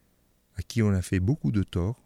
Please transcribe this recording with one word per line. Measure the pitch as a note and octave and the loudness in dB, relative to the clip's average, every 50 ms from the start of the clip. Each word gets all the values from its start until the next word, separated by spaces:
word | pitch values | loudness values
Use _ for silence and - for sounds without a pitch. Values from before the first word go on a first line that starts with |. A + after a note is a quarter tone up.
| _ _ _ _ _ _ _ _ _ _ _ | _ _ _ _ _ _ _ _ _ _ _
à | - - | -12 -12
qui | - - A#2 | -4 0 0
on | G#2+ G#2 G2 | 2 2 2
a | F#2 | 0
fait | F2 - G2+ F#2 | 0 0 0 0
beaucoup | F#2 G#2 D3+ - - C#3 | 2 0 0 0 -2 0
de | A2+ G2 F#2 | 0 0 0
tort, | - - F2+ E2+ G#2 B2 - _ | 0 -2 -2 -2 -2 -4 -8 _